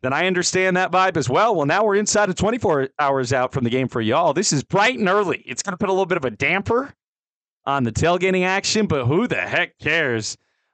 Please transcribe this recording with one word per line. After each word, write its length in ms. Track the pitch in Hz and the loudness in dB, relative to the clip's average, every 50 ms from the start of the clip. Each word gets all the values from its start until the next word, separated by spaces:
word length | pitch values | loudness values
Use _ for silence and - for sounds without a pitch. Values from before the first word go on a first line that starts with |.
then 120 | - 127 135 | -2 -2 0
I 120 | 151 170 | 0 0
understand 520 | 185 185 175 175 - - 185 185 185 180 185 | 0 0 0 -2 0 0 0 0 2 2 0
that 120 | 185 170 | 0 2
vibe 280 | 175 185 185 190 277 170 | 2 2 2 2 2 0
as 120 | 135 113 | -2 0
well. 240 | 123 165 208 233 220 | 2 2 2 2 2
Well, 120 | 170 143 | 0 0
now 180 | 139 165 190 220 | 0 2 2 2
we're 140 | 214 196 202 | 2 2 0
inside 320 | 214 196 - 208 208 196 | 0 0 2 2 2 0
of 60 | 180 | 0
twenty-four 520 | - 180 202 233 254 - 208 160 143 135 131 _ - | -2 0 -2 -2 0 0 0 2 2 0 -2 _ -2
hours 360 | 147 139 139 135 131 117 135 | 0 0 0 0 0 0 0
out 180 | 131 127 127 | 0 0 0
from 140 | - 147 123 | -2 -2 -2
the 40 | 117 | 0
game 200 | 113 127 131 117 | 0 0 -2 -2
for 100 | - 123 | -2 -2
y'all. 340 | 113 107 117 151 180 165 139 | -2 0 2 2 2 2 0
This 200 | 156 208 - - | 0 0 0 -2
is 100 | 143 123 | -2 -4
bright 340 | _ - 190 202 240 262 240 | _ 0 2 2 2 2 0
and 120 | 220 180 | 0 2
early. 340 | 185 208 208 180 135 - - | 2 2 2 0 -2 -6 -6
It's 160 | - 123 - | -12 -10 -10
gonna 140 | - 196 185 | -8 -8 -6
put 140 | 175 214 185 | -4 -2 0
a 20 | |
little 140 | 190 185 196 | 0 0 0
bit 120 | 170 180 175 | 0 0 -2
of 60 | 139 | -2
a 80 | 127 | -4
damper 640 | 107 - 139 143 170 190 202 - 226 240 277 277 - _ _ _ _ _ _ _ _ _ _ _ _ _ _ | -4 -2 -2 -2 0 -2 -2 0 -2 -2 -2 -4 -14 _ _ _ _ _ _ _ _ _ _ _ _ _ _
on 180 | - 139 139 127 | -4 -2 0 0
the 80 | 117 | 0
tailgating 540 | 107 - 156 160 175 185 175 185 185 185 180 | 0 0 2 2 2 2 2 0 2 2 0
action, 420 | 185 190 196 196 - - 220 214 190 | 0 0 -2 -2 0 0 0 0 0
but 180 | 165 143 123 | 0 0 0
who 220 | 120 143 180 240 214 | 0 2 2 0 0
the 80 | 151 | -2
heck 420 | 101 87 92 107 156 175 165 _ _ | -4 -4 -2 -2 -2 -2 -2 _ _
cares 580 | - 147 156 165 160 135 120 113 104 - - _ _ _ _ _ _ _ | -4 -2 0 0 0 0 -2 -2 -4 -6 -10 _ _ _ _ _ _ _